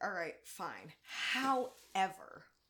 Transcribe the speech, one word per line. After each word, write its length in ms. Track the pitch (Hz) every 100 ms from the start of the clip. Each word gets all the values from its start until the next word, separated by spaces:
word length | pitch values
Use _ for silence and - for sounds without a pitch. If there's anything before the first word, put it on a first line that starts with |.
"All 80 | 202
right, 220 | 185 165 -
fine." 480 | - - 170 104 123 -
However, 1400 | - - - 254 269 262 247 - - 190 190 - - - - _